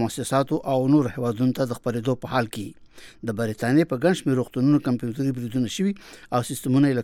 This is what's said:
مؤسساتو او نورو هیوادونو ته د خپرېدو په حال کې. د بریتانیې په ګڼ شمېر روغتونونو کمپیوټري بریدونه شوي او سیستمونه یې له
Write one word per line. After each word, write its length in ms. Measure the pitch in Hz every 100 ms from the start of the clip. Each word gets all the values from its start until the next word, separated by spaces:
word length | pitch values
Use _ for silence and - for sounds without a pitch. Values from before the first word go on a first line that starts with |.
مؤسساتو 600 | 113 - 120 135 135 147 -
او 80 | 131 131
نورو 240 | 151 123 -
هیوادونو 420 | 120 110 127 127
ته 120 | 131
د 80 | 120
خپرېدو 420 | 127 117 117 127
په 140 | - 131
حال 180 | 113 113
کې. 140 | 95 - - - - - 113
د 80 | 107
بریتانیې 520 | 113 107 120 143 170
په 40 | 127
ګڼ 100 | 160 190
شمېر 180 | 143 131
روغتونونو 400 | 120 127 131 147 139
کمپیوټري 440 | 123 120 123 139 123
بریدونه 320 | 120 123 117 -
شوي 180 | 190 196 - - -
او 80 | 123 117
سیستمونه 360 | 131 135 131 143
یې 60 |
له 40 | 127